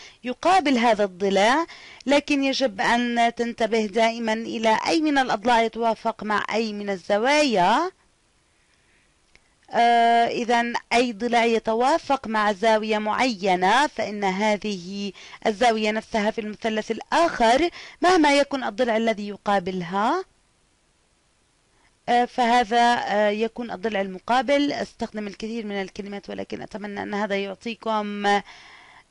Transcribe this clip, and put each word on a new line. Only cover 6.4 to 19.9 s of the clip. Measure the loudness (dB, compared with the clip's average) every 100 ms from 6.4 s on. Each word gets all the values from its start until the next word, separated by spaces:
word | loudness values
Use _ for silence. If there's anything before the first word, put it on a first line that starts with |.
| -2
أي | -4 -4
من | -4 -6
الزوايا. | -6 -2 0 2 2 2 2 2 2 0 -6 _ _ _ _ _ _ _ _ _ _ _ _ _ _ _ _ -6
آه، | 2 4 4 4 4 2
إذن | 0 0 0 0 -6 -2
أي | 0 0
ضلع | -2 0 2 2
يتوافق | 0 0 0 2 0 0 -4 -2
مع | -2 0
زاوية | 0 2 2 2 -2
معينة، | -2 -2 -2 -2 0 2 4 2 2
فإن | -2 -6 -4
هذه | -4 0 0 -2 -4 -8 -8 -8 -8 -10 -20 -6 -4
الزاوية | 2 2 2 0
نفسها | -4 -4 -2 -2
في | -4
المثلث | -8 -6 -4 -4 -4
الآخر، | -6 -2 0 0 2 4 4 2 -4 -18 -2
مهما | 2 4 6 4
يكن | 2 -2
الضلع | -4 -2 0 2
الذي | 0 -2 -6
يقابلها. | -8 0 0 0 -6 -4